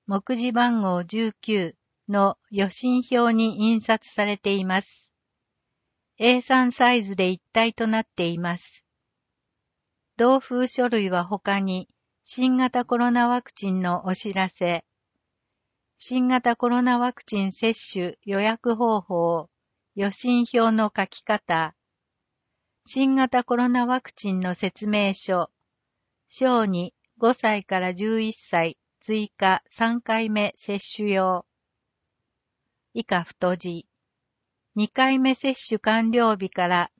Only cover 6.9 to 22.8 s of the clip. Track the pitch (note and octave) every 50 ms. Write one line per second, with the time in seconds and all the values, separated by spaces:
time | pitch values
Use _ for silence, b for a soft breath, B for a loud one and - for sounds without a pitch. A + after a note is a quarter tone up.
6.9 | B3 A#3+ G3+ F#3+ G3 F3+ F#3 F3+ F#3 - _ _ - A3+ A3+ A#3 - - B3+ A3
7.9 | A3 A3 A3 - _ - F3 E3+ E3+ E3 F3 E3+ E3+ F3 - - - - _ _
8.9 | _ _ _ _ _ _ _ _ _ _ _ _ _ _ _ _ _ _ _ _
9.9 | _ _ _ _ _ - A#3 B3 C4 C4+ - - B3 B3 B3+ B3 - - B3 A#3+
10.9 | A#3 A3 G3 F#3 F3+ F3 F3 F3+ G#3 F#3+ - G3+ G3 G3 G3 F#3+ F#3 F#3 - -
11.9 | _ _ _ _ _ _ _ - - B3+ B3+ C4 B3+ B3+ B3+ B3 - B3 A#3+ -
12.9 | B3 A#3+ A#3+ A#3+ A#3+ B3 A#3+ A#3+ B3 B3 - - - - G3 F#3+ F#3 F#3 F3+ F3
13.9 | F3 F3+ - F#3 F#3 - - G#3 - F#3+ F#3+ F3+ - - F#3 F3 E3+ E3 - _
14.9 | _ _ _ _ _ _ _ _ _ _ _ _ _ _ _ _ _ _ _ _
15.9 | _ - - - B3 B3+ B3 B3+ B3+ B3 - A#3+ G#3+ - B3 A#3+ A#3+ B3 B3 B3+
16.9 | B3 A#3+ A#3+ B3 - - - - G#3+ G3+ G3 G3 F3+ - A3+ A3+ A3+ - - -
17.9 | - F#3+ F3+ F3+ - - _ G3+ G3 G3 G#3 A3 A3+ A3+ - B3 A3+ G#3+ A#3+ A3+
18.9 | A3 G3+ F3+ - F#3 E3+ E3+ E3+ E3+ D#3+ D#3 - _ _ _ _ _ _ _ _
19.9 | _ G3 G3 G3+ G3 - - B3 B3 A#3+ A#3+ - - A#3 A3+ A3+ A3 A3 A3 G#3
20.9 | - - F#3+ - - - - - G#3+ G#3 - - E3+ D#3+ D#3+ D#3 - _ _ _
21.9 | _ _ _ _ _ _ _ _ _ _ _ _ _ _ _ _ _ _